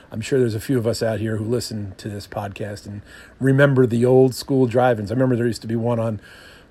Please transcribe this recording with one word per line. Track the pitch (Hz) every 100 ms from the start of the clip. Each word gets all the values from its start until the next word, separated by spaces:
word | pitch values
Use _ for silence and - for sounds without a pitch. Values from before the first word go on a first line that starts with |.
| -
I'm | 110
sure | - 135
there's | 120
a | 107
few | - 127
of | 113
us | 110
out | 113 107
here | 110 107
who |
listen | 110 120 - 110 101 -
to | 113
this | 101 -
podcast | 110 101 98 104 101 98
and | 101 - - - -
remember | 131 135 143 131 123
the | 117
old | 123 131 131
school | - - 135 123
drive-ins. | 127 127 110 98
I |
remember | 120 131 117
there | 120
used | 107
to | 110
be | 117
one | 117 117
on, | 113 107 - - - - -